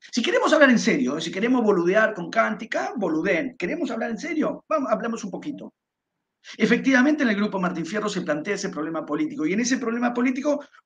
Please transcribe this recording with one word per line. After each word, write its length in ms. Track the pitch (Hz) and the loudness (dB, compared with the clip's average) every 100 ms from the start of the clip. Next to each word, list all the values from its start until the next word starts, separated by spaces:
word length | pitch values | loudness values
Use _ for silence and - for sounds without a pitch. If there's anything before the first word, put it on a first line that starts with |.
| - | -8
Si 100 | - | -4
queremos 320 | 277 494 349 | 0 2 4
hablar 180 | 302 269 | 6 6
en 100 | 214 | 6
serio, 400 | 226 156 127 156 | 4 2 0 -2
si 100 | 165 | -4
queremos 320 | 185 233 254 | -2 2 4
boludear 500 | 214 185 175 208 220 | 4 4 4 4 2
con 160 | 208 170 | 0 -2
Kant 320 | 226 220 214 | 0 0 -2
y 60 | 226 | -4
Kant, 280 | 320 381 302 | -4 -4 -2
boludeen. 600 | 180 156 185 165 131 - | -2 0 0 0 -2 -6
¿Queremos 340 | 180 320 247 | -4 -4 -4
hablar 200 | 233 233 | -4 -6
en 80 | 226 | -6
serio? 460 | 320 320 202 185 - | -4 -2 -2 -4 -4
Vamos, 220 | 302 247 | -2 0
hablemos 320 | 202 233 226 | -2 -2 -6
un 80 | 196 | -8
poquito. 440 | 175 151 - 139 _ _ _ _ _ _ _ - - | -8 -8 -10 -14 _ _ _ _ _ _ _ -20 -2
Efectivamente, 680 | 208 240 262 254 285 302 | 2 4 4 4 4 4
en 60 | 247 | 2
el 80 | 202 | 2
grupo 240 | 208 196 | 0 -2
Martín 260 | 180 170 156 | -2 -4 -4
Fierro 220 | 208 214 | -4 -4
se 140 | 180 | -4
plantea 320 | 156 151 180 | -2 -4 -2
ese 160 | 196 190 | -4 -4
problema 360 | 147 160 160 135 | -6 -6 -6 -4
político, 400 | 156 151 - 156 | -2 -2 -2 -2
y 60 | |
en 80 | 208 | 0
ese 160 | 247 254 | 0 -2
problema 360 | 226 240 240 | -2 -2 -2
político 520 | 247 254 262 294 285 - _ | 0 0 0 -2 -2 -4 _